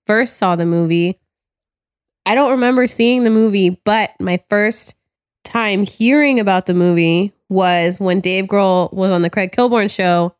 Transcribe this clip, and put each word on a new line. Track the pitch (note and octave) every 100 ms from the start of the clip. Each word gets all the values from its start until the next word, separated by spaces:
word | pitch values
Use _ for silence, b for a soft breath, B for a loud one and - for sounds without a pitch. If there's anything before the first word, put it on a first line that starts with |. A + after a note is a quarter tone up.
| -
first | A3 B3 -
saw | F#3+ E3+
the | E3+
movie, | E3+ E3 E3+ F3 F#3 _ _ _ _ _ _ _ _ _ _ F#3+
I | A#3+
don't | C#4
remember | C4 B3 B3+ B3
seeing | - A#3 B3+
the | A#3
movie, | A3 A3 G3+ F3+ F3+ -
but | A3 G#3 -
my | F#3 F3+ -
first | G#3 G#3+ A3+ - - _ _ _ _ -
time | A#3 G#3+ G3 G3
hearing | - A3+ D4 C#4+ B3+
about | G3+ F#3 F#3
the |
movie | F3+ F3 E3+ E3 E3+ G3+ - -
was | F#3+ F3+ F3 E3+ F3+
when | F#3+ F3+
Dave | F#3 F#3 F#3+
Grohl | G3+ F#3+ F3+ F3
was | F#3+ F#3+
on | F3+
the | E3+
Craig | G#3 F#3
Kilborn | - B3 A#3 G3+
show | - F#3 F3 E3+